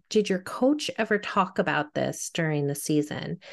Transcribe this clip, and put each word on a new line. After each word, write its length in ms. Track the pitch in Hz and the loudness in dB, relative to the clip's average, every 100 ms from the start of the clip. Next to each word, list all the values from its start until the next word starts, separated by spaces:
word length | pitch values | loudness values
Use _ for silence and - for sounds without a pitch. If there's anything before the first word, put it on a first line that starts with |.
| - | 0
did 180 | 214 202 | 0 2
your 100 | 185 | 0
coach 540 | 185 - 254 294 - - | -4 2 2 2 -2 -4
ever 220 | 220 208 | 0 0
talk 400 | 202 208 185 - | 0 0 2 0
about 340 | 180 147 147 | 0 0 -2
this 360 | 139 131 139 - | -2 -2 -4 -6
during 360 | - 160 151 143 | -2 0 0 0
the 80 | 147 | -2
season?" 640 | - 151 147 143 - 175 - | 0 0 0 -4 -6 -8 -12